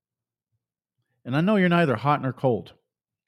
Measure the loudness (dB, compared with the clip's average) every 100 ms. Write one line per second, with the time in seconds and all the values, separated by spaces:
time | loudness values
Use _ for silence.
0 | _ _ _ _ _ _ _ _ _ _
1 | _ _ -6 -2 0 2 2 2 2 0
2 | 0 -2 -4 -4 -2 -2 -6 -20 _ _
3 | _ _